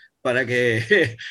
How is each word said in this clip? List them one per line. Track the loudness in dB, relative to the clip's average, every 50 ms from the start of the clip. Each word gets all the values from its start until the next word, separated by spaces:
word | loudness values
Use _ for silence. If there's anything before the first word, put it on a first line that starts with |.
| -20 _ _ _ -6
para | -4 -2 -2 -2
que, | -2 -2 0 2 2 0 0 0 2 2 2 2 0 -2 -10 -16 -18